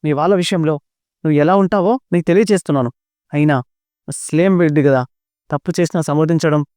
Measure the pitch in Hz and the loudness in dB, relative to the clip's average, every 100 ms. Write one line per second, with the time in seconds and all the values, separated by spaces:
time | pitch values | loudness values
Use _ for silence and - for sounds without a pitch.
0 | 156 143 160 196 175 185 156 147 _ _ | -4 -2 0 0 0 -2 -2 -4 _ _
1 | _ _ 160 147 147 190 190 208 185 247 | _ _ -2 2 2 2 2 0 0 -2
2 | _ 175 170 175 214 202 - 143 123 - | _ -4 0 2 2 0 0 -2 -2 -6
3 | _ _ _ 147 151 139 123 _ _ _ | _ _ _ -2 0 0 -4 _ _ _
4 | - - - 151 185 185 165 151 143 131 | -16 -14 -6 0 2 2 2 2 2 0
5 | 123 _ _ _ _ 147 - 180 170 180 | -2 _ _ _ _ -8 -6 -2 -2 -2
6 | 156 147 156 165 165 151 147 | -2 0 0 0 0 0 -4